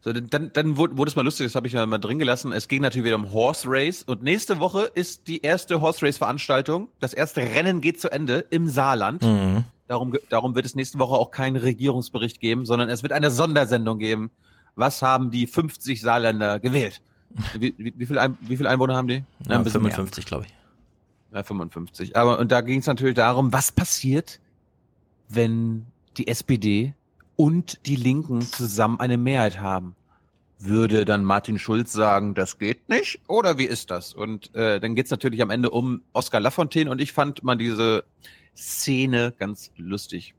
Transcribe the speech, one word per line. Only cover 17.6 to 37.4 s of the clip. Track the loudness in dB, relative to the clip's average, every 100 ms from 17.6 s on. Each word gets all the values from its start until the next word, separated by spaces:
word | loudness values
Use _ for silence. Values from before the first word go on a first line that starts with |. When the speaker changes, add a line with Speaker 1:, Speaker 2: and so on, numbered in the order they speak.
| -4 -4
Speaker 1:
wie, | -10 -8
wie | -4
viel | 0
Ein-, | 0 -2
wie | -6 -2
viel | 2
Einwohner | 2 2 2
haben | 0
die? | -4 -6 _ -2
Speaker 2:
Ja, | 0
Speaker 1:
Ein |
bisschen | 2 2
mehr. | 2
Speaker 2:
fünfundfünfzig, | 0 -6 -8 -8
glaub | -8 -8
ich. | -16 _ _ _ _ _ _ _
Speaker 1:
Ja, | -10
fünfundfünfzig. | -8 -6 -8 -10 -12 -10 -4 2
Aber, | 4 4
und | 4
da | 2
ging's | 2 -2 0
natürlich | 0 2 4
darum, | 4 4 2
was | 2 2
passiert, | 0 0 -2 0 0 -2 -16 _ _ _ _ _ _ _ _ _
wenn | 0 2 2 -2 -4 -10 _ _ -8
die | -4
S | -4
P | 0 0
D | 2 2 0 -6 _ _ _ 2
und | 4 4 -2 -10 -4
die | 0
Linken | 2 0 0 -4
zusammen | -4 -4 -4 2 2 2
eine | 0 2
Mehrheit | 2 2 2 0
haben. | -4 -4 -6 -16 _ _ _ _ _ _
Würde | 0 2 4 4
dann | 4 2 4
Martin | 2 2 -6
Schulz | -2 -2 -2
sagen, | 2 4 4 2
„Das | -2 -4 -2
geht | -4 -4 _
nicht“? | -2 -2 -8 _
Oder | 2 2 0
wie | -2
ist | -2 -6
das? | -8 -8
Und, | -10 -8 -8 -10 -2
äh, | 0 0
dann | 0 -2
geht's | 0
natürlich | -2 -2 0
am | 0
Ende | 2 0
um | 0 0 -2 _
Oskar | -4 0 0
Lafontaine. | 0 0 0 0 0
Und | -2
ich | -4
fand | -2 -2 -2